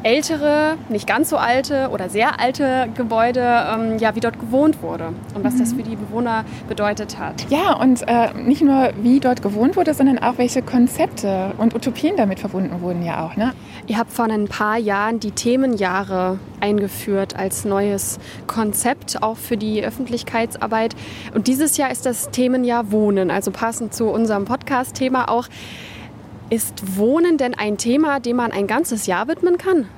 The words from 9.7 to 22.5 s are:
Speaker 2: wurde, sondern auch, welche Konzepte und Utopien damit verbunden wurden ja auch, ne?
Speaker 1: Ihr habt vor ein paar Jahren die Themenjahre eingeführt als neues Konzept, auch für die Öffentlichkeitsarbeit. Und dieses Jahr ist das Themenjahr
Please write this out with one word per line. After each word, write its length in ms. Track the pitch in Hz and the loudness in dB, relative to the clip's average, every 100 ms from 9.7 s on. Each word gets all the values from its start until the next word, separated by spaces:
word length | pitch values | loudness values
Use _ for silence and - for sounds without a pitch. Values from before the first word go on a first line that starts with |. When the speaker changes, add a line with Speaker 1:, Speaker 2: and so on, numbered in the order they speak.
| 381 | 4
Speaker 2:
wurde, 180 | 311 | 2
sondern 260 | 302 277 262 | 4 4 4
auch, 180 | - 254 | 0 0
welche 240 | 247 262 | 0 0
Konzepte 880 | 247 254 247 - 311 - 208 190 190 - | 0 4 4 4 -2 0 -2 0 -2 0
und 160 | 226 | 0
Utopien 420 | 226 262 247 311 381 | 2 -4 0 0 2
damit 220 | 208 190 | 0 0
verbunden 420 | 196 190 190 175 | -4 -2 -2 -2
wurden 240 | 175 175 | -4 -2
ja 220 | 170 - 160 | -2 -4 -4
auch, 80 | |
ne? 200 | - 226 - - - - | -2 -2 -2 -14 -16 -4
Speaker 1:
Ihr 100 | 214 | -2
habt 140 | 233 | -2
vor 140 | - 226 | 0 0
ein 200 | 214 202 | 2 -2
paar 320 | - 214 220 | 0 0 0
Jahren 400 | 214 196 214 233 | 0 0 0 -2
die 140 | 208 | -4
Themenjahre 1040 | - 233 254 269 220 190 185 196 185 185 190 - - | -2 2 2 2 2 0 0 0 0 0 -2 -8 -4
eingeführt 760 | 202 208 202 - - 196 196 - | 0 0 0 -4 -2 -2 -2 -4
als 280 | 190 - | -6 -4
neues 560 | 208 196 202 196 - - - - - | -2 0 0 -2 -4 -8 -12 -14 -8
Konzept, 760 | 226 214 202 240 285 - - | -2 -2 0 -2 -2 -4 -4
auch 160 | 220 220 | -4 -4
für 200 | - 233 | -4 -4
die 280 | 214 214 | -2 -2
Öffentlichkeitsarbeit. 1080 | 214 - 247 233 - 233 233 - 226 220 226 - - - - | -4 -6 -6 -6 -4 -2 -2 -4 -4 0 -2 -4 -14 -14 -6
Und 140 | - 214 | -2 0
dieses 280 | 262 302 - | 2 2 0
Jahr 140 | 269 | -2
ist 160 | 254 262 | -2 -4
das 240 | 233 226 | -4 -6
Themenjahr 640 | 226 254 | 0 2